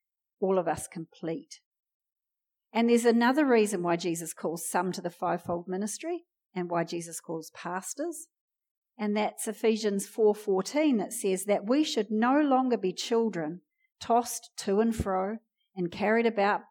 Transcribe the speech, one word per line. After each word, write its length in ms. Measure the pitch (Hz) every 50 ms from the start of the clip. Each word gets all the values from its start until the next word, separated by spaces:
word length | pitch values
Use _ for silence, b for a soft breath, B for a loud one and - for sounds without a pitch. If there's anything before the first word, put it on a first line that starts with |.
| _ _ _ _ _ _ _ -
all 180 | - 190 190 185
of 80 | 170
us 220 | 165 151 156 - -
complete. 720 | - 175 165 - - - - 160 165 143 - - - - _ _ _ _ _ _ _ _ _ _ _ _ _ _ _ _ _ _ _ _ _ _ -
And 160 | 220 233 233
there's 160 | 240 240 226
another 400 | 240 226 233 240 240 254 294 302
reason 380 | 269 247 233 214 208 208 180 175
why 140 | 175 170
Jesus 360 | 175 175 180 165 165 170 156 -
calls 360 | - - 170 156 170 - -
some 240 | - 202 180 185 175
to 100 | - 175
the 80 | 175
fivefold 580 | 170 - - 175 170 175 - - 175 175 175 -
ministry 560 | 185 185 208 214 - - - 320 349 339 339 _ _ _ _ _ -
and 160 | 190 175 175
why 140 | 175 170 170
Jesus 360 | 165 - 170 165 170 165 -
calls 320 | - - 165 160 156 - -
pastors. 760 | - - 180 175 185 190 - - - 294 349 320 - - - _ _ _ _ _ _ _ _ _ _ _ _ _ -
And 180 | 214 208 208
that's 300 | 214 208 196 - - -
Ephesians 600 | 233 214 - - 226 226 214 220 214 202 196 196
four 280 | - - - 220 214 208
fourteen 640 | 208 - - 196 185 185 - - 294 311 302 262
that 160 | 220 - - -
says 320 | - - 196 190 185 -
that 200 | 208 202 180 -
we 200 | 196 247 294 311
should 260 | 302 - - 208 -
no 300 | 214 214 220 247 269 294
longer 360 | 311 285 269 254 262 254 240
be 160 | 214 190 - -
children 680 | - - - 240 226 233 226 196 175 160 151 170 180 - _ _ _ _ _ _ -
tossed 500 | - - 233 233 240 233 - - - - _ -
to 220 | - - 196 202
and 140 | 220 226 226
fro 440 | 220 - 208 190 185 190 196 220 226 _ _ _ _ _ _ _
and 160 | 190 180 170 170
carried 340 | - 208 202 220 226 233
about 360 | - 226 214 196 202 208 170 - -